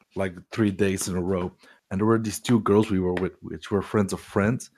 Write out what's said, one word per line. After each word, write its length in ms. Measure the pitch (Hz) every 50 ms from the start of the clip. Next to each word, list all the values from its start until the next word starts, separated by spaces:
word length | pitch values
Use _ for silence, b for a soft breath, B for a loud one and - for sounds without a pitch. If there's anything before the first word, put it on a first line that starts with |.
| _ _ -
like, 200 | - 98 95 87 90 90 _
three 200 | - 117 110 104
days 360 | 95 90 104 98 95 95 -
in 80 | - 92
a 60 | 90
row, 300 | 87 90 98 90 90 90 - _ b b b b b -
and 80 | 98 95
there 60 | 107
were 120 | 110 113
these 220 | 113 110 110 98 -
two 200 | - - 123 113
girls 280 | 98 - 101 104 110 -
we 100 | 98 92
were 140 | 92 90 90
with, 200 | 90 95 90 - _
which 300 | - - - 80 - -
were 100 | 107 98
friends 320 | 90 - - 110 101 90 95
of 60 | 87
friends. 500 | - - - 104 98 107 123 - - - _